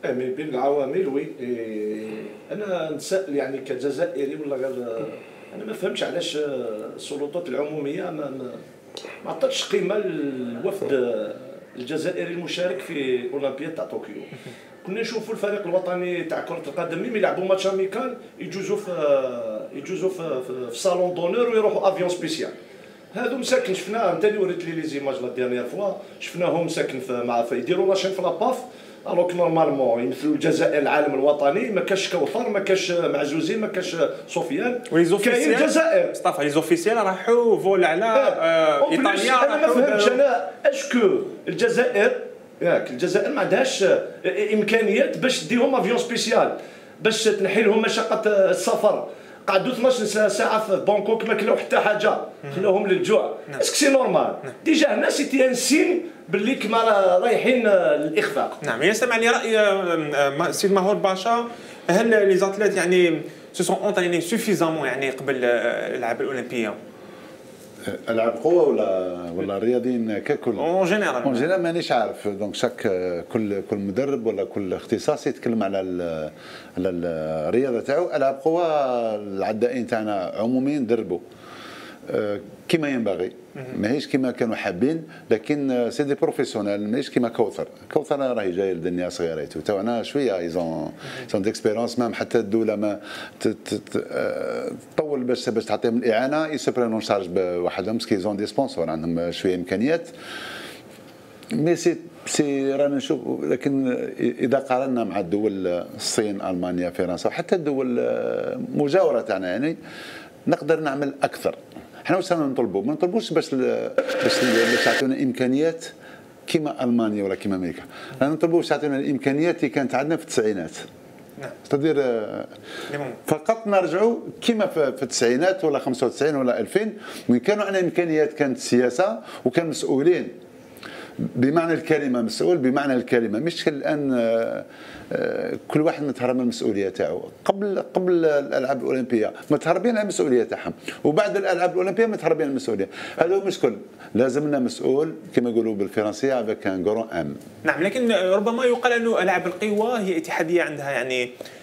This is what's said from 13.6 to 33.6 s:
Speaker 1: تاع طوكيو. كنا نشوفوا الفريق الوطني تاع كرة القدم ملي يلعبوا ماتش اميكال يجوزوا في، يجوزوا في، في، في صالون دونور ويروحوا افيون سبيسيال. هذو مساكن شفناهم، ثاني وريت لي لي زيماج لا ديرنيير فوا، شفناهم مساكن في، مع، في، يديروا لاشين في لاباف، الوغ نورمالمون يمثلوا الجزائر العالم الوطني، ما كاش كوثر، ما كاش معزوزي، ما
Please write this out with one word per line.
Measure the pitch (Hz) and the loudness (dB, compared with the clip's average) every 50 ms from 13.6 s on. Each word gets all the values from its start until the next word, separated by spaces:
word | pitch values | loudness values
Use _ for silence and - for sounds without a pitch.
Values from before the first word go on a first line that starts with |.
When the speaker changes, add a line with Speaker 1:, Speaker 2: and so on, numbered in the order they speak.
| 156 160 156 | -10 -8 -8
Speaker 1:
تاع | - - | -8 -8
طوكيو. | - - 110 - - 101 - - - - 127 - 123 120 - - - - - - | -8 -8 -10 -10 -10 -14 -14 -14 -14 -16 -16 -16 -18 -18 -18 -20 -20 -20 -16 -10
كنا | 180 196 226 | -8 -6 -6
نشوفوا | 226 - 226 214 - 220 220 | -6 -4 -6 -6 -6 -6 -6
الفريق | - 202 202 202 202 - | -4 -2 -2 -2 -2 -2
الوطني | 170 175 185 180 180 180 180 180 180 180 170 156 | 0 0 0 0 -2 -4 -4 -4 -4 -4 -4 -4
تاع | 160 165 151 | -4 -6 -6
كرة | - - 170 160 - | -6 -8 -8 -8 -8
القدم | 139 135 175 - - 165 180 | -8 -6 -6 -6 -4 -4 -6
ملي | 208 240 220 | -4 -4 0
يلعبوا | 214 185 156 - 175 190 | 0 0 2 0 -2 2
ماتش | 190 190 190 185 | 2 2 2 2
اميكال | 196 196 190 190 190 - 233 262 254 - - - - - - | 0 0 0 -2 -2 -2 -4 -6 -6 -8 -10 -14 -20 -14 -12
يجوزوا | 175 156 - 196 180 175 208 | -12 -10 -8 -8 -4 -4 -4
في، | 208 - 190 175 160 151 143 139 135 127 127 123 120 113 110 107 107 - - 131 | -4 -4 -6 -4 0 2 4 4 4 2 -2 -6 -6 -6 -6 -6 -8 -10 -10 -12
يجوزوا | 135 - - 185 156 175 185 | -12 -8 -6 -6 -2 -2 -2
في، | - - 165 156 135 131 123 | -2 -4 -6 -4 -4 -4 -6
في، | 131 120 123 120 117 | -6 -8 -8 -8 -8
في | - | -8
صالون | - - 190 175 180 180 180 175 | -2 0 0 2 2 0 0 0
دونور | 170 175 175 202 240 240 233 | -2 -2 0 2 2 2 2
ويروحوا | 220 220 214 208 - 196 196 190 | 2 4 4 4 2 4 2 2
افيون | 185 170 180 175 | 2 2 -2 -2
سبيسيال. | 175 - 165 151 - 123 - - - - - - - - - - - - - - - | -2 -4 -4 -6 -4 -4 -6 -8 -8 -14 -18 -20 -20 -20 -20 -20 -20 -20 -20 -12 -8
هذو | 202 247 240 285 | -4 -4 -2 -2
مساكن | 254 208 - 254 254 - 185 185 | -4 0 2 2 2 2 0 -4
شفناهم، | - - 196 214 233 220 180 170 160 | -4 -4 -4 -2 0 0 0 2 2
ثاني | 202 214 214 | 2 2 2
وريت | 214 185 175 170 170 165 | 2 0 0 0 -4 -6
لي | 165 | -6
لي | 160 160 | -6 -4
زيماج | 151 139 139 139 139 139 127 120 | -6 -4 -6 -4 -4 -2 -4 -4
لا | 123 120 120 | -6 -6 -2
ديرنيير | 127 127 123 123 120 120 | -2 -2 0 0 -2 -4
فوا، | 120 143 175 208 190 - - - - - - | -4 -4 -4 -4 -4 -4 -6 -12 -16 -16 -14
شفناهم | - - - 170 175 165 165 170 170 | -14 -12 -4 -2 0 0 2 0 0
مساكن | 156 - 156 135 - 131 131 | -2 -2 -2 -2 -2 -4 -8
في، | 123 - 123 120 120 | -6 -4 -4 -2 -2
مع، | 120 117 117 | 0 0 0
في، | 117 - 120 | 0 0 -2
يديروا | 120 117 - 180 190 196 | -2 0 0 2 2 4
لاشين | 190 190 185 180 190 | 4 2 2 0 -2
في | 185 185 | -2 0
لاباف، | 180 170 - - 214 254 262 - - - - - - - - - - - | -2 -2 0 0 0 0 0 -2 -6 -12 -16 -18 -20 -20 -20 -14 -8 0
الوغ | 185 175 175 180 180 | 2 2 2 2 2
نورمالمون | 175 175 170 160 165 156 143 139 139 127 117 113 120 123 | 2 2 4 4 4 4 4 4 2 2 2 2 2 0
يمثلوا | 131 - - 147 151 147 | -2 -2 0 0 0 2
الجزائر | - - 160 139 - 165 - 147 147 | 2 2 2 4 4 2 4 4 2
العالم | 139 - 139 151 147 143 135 | 2 4 4 4 2 2 2
الوطني، | 131 135 147 147 143 143 139 151 202 240 240 | 4 4 4 4 6 4 4 4 2 0 0
ما | 202 175 | 0 -2
كاش | - - 190 - - - 180 | 0 0 0 0 0 -2 0
كوثر، | 170 143 - - 226 247 220 | 0 0 0 0 -2 -2 0
ما | 208 196 | -2 0
كاش | - 190 190 180 - - | 2 2 2 2 2 0
معزوزي، | 175 175 156 147 143 - 147 135 147 160 - - 226 | 0 0 0 0 0 0 0 0 0 -2 0 0 -2
ما | 220 | -2